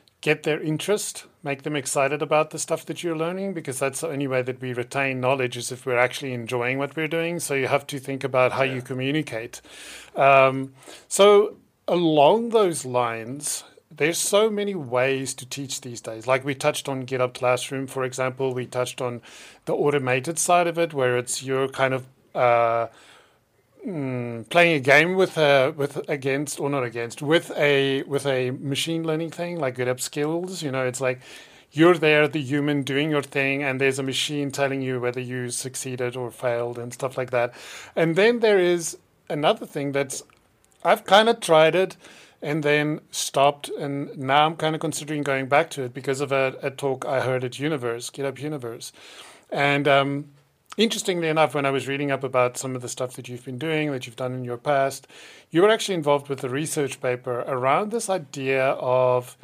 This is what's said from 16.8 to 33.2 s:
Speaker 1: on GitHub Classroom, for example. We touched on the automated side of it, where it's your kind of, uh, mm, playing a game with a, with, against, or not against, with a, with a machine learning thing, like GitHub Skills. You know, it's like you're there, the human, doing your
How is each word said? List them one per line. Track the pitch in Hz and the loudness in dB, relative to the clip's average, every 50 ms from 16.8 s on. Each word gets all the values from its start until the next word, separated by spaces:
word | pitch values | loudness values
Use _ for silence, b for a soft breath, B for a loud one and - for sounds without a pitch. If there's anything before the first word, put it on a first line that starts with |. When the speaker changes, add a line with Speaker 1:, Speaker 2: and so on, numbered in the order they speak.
| - - | -4 -6
Speaker 1:
on | 135 131 131 | -6 -6 -4
GitHub | 120 131 127 127 127 127 | -4 -2 0 0 -2 -2
Classroom, | - 127 123 127 120 - - 139 135 135 | 0 0 2 2 2 0 -4 -6 -6 -6
for | 131 131 135 131 | -6 -4 -4 -4
example. | 127 127 131 131 127 123 127 135 131 123 | -4 -4 -4 -4 -4 -2 -2 -2 -2 -2
We | 127 123 | -4 -6
touched | - - 127 123 123 - - | -4 -4 -4 -4 -4 -4 -6
on | 131 123 120 120 B B B B B B B B _ | -6 -6 -6 -8 B B B B B B B B _
the | - 156 | -4 -2
automated | - - 147 143 147 131 127 127 131 127 165 170 - | 0 2 2 2 2 2 0 0 0 -2 -4 -4 -2
side | - - 175 175 175 | 2 4 4 4 4
of | 170 160 | 2 0
it, | 165 170 160 160 | 0 -2 -2 0
where | 139 131 127 123 | 0 0 2 2
it's | 123 123 - - - 131 | 0 -2 -4 -6 -8 -6
your | 131 135 131 135 131 | -4 -2 -2 -2 -2
kind | 135 - 135 131 131 | 0 0 0 2 0
of, | 131 131 - _ _ _ _ - | -2 -6 -10 _ _ _ _ -2
uh, | - 127 123 120 117 117 113 117 117 113 113 b b b b b b b b b b _ _ _ _ _ _ _ - 415 | 2 4 4 4 4 4 2 2 0 -2 -4 b b b b b b b b b b _ _ _ _ _ _ _ -14 -10
mm, | 254 180 156 139 131 127 123 120 120 117 117 110 - | -8 -6 -6 -6 -6 -6 -6 -8 -8 -10 -10 -8 2
playing | - 175 175 170 165 | 4 6 6 6 4
a | 143 | 2
game | 123 135 139 147 160 175 185 | 4 6 6 8 6 6 4
with | 190 185 180 - | 2 2 2 2
a, | 165 156 143 139 135 131 143 165 | 4 4 6 6 6 4 2 0
with, | 156 139 139 135 170 220 - | -2 -4 -4 -4 -6 -6 -6
against, | 160 143 131 139 135 139 147 131 - - | -6 -4 -2 -2 -2 -2 -2 -4 -6 -6
or | 165 139 | -4 -2
not | 143 139 123 | -2 -2 -2
against, | 120 110 120 117 120 117 - | -4 -4 -6 -8 -8 -8 -6
with | 151 139 160 170 165 - 156 | 0 2 2 2 2 -2 -2
a, | 160 151 143 143 139 139 135 135 135 - | 0 2 4 4 4 4 2 0 -2 -2
with | - 139 139 135 | -2 -4 -2 -2
a | 139 135 127 127 123 | 0 0 0 0 -2
machine | 131 - - 139 139 127 - 165 165 165 165 | -4 -6 -6 -4 -4 -4 -2 -2 -4 -4 -2
learning | 160 156 156 165 160 | -4 -4 -4 -4 -8
thing, | - - 175 175 175 170 | -8 -8 -8 -8 -6 -4
like | 147 131 120 | -4 -4 -4
GitHub | 123 127 127 127 127 | -2 -2 -2 -4 -4
Skills. | - - - 147 147 151 165 170 180 185 190 165 | -6 -8 -4 -4 -2 -2 -2 -4 -6 -8 -8 -8
You | 160 143 | -6 -4
know, | 127 131 131 | -2 -2 -2
it's | 127 123 127 | -2 -2 -2
like | 135 127 127 127 B B B B B B B B B B | -2 -2 -2 -4 B B B B B B B B B B
you're | - 147 165 175 180 | 2 6 6 6 6
there, | 160 160 151 151 151 151 | 6 4 4 4 4 4
the | 147 - 160 | 2 0 -4
human, | 139 120 143 147 143 147 147 143 135 | -4 -2 -2 -2 0 0 0 -2 -2
doing | 135 135 139 147 156 | -2 -2 -2 0 0
your | 151 147 | 0 -2